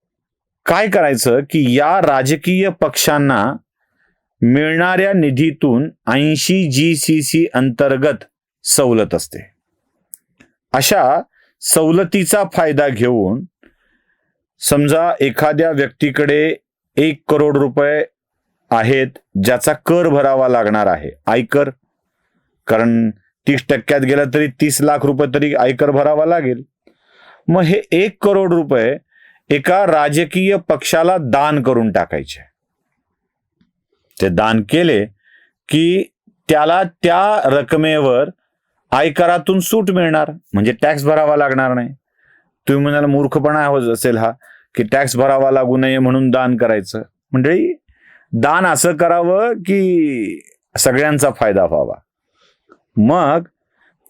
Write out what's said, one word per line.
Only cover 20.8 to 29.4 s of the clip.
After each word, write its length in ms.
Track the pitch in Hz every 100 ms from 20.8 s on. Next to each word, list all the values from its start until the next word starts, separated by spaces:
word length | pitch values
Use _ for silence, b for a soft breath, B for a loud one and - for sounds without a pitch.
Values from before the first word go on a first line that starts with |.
| 101
आहे, 240 | 82 76 - -
आयकर, 420 | 117 113 143 143 - _ _ _ _ _ _ _ _ -
कारण 420 | 110 117 117 113 104 _ _ -
तीस 180 | 135 -
टक्क्यात 320 | 139 - 143
गेला 220 | 131 143 143
तरी 140 | 147 151
तीस 340 | - 151 135
लाख 180 | 147 147
रुपये 240 | 143 135 143
तरी 220 | 139 147 143
आयकर 360 | 123 127 147
भरावा 340 | 139 143 151 156
लागेल. 380 | 170 139 123 135 _ _ b b b b b b
मग 140 | 175
हे 200 | 165 202 -
एक 320 | 165 196 185
करोड 300 | 208 196 190
रुपये 440 | 170 147 131 113 147 - b b b